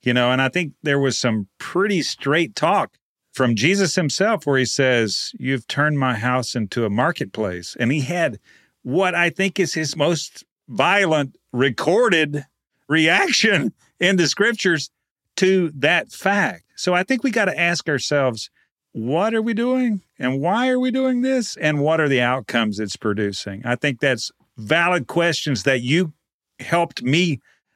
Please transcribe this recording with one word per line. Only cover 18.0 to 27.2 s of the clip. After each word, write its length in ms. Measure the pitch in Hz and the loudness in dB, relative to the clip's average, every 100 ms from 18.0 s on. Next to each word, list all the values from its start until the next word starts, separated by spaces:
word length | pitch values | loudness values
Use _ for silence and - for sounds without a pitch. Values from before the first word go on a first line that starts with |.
| - 147 131 110 - _ _ _ _ | 0 0 0 -2 -10 _ _ _ _
what 420 | - 113 156 214 | -8 -2 0 0
are 80 | 226 | 0
we 100 | 220 | -2
doing 480 | 220 240 254 247 202 - _ | -2 0 0 0 -2 -6 _
and 220 | 127 135 | -4 -2
why 300 | 156 214 254 | 0 0 0
are 80 | 254 | 0
we 100 | 254 | 0
doing 300 | 254 262 247 | 0 0 0
this 360 | 262 262 220 - | 0 0 -2 -2
and 220 | 151 147 | -2 0
what 200 | 143 160 | 2 2
are 80 | 151 | 2
the 120 | 131 | 2
outcomes 560 | 123 131 104 120 107 101 | 2 -2 -2 -2 -2 -2
it's 160 | 104 - | -6 -4
producing? 640 | 110 101 101 98 - 98 120 | -4 -2 -2 -4 -10 -8 -4
I 80 | 123 | -2
think 240 | 147 123 | -2 0
that's 320 | 143 117 - - _ - | 0 0 -4 -14 _ -16
valid 500 | 104 160 175 180 120 | 0 2 2 0 0
questions 580 | 170 170 156 156 123 | 0 0 0 -2 -2
that 160 | 139 131 | 0 0
you 300 | 123 160 170 - _ _ _ - | 2 0 0 -6 _ _ _ -18
helped 420 | - 170 170 - | -2 0 0 -2
me 380 | 123 156 | 0 2